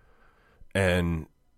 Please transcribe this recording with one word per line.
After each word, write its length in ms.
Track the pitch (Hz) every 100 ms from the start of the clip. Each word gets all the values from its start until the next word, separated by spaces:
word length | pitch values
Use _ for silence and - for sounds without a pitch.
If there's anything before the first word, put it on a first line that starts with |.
| _ _ - _ _ - -
and, 540 | 98 95 90 85 82 - _ _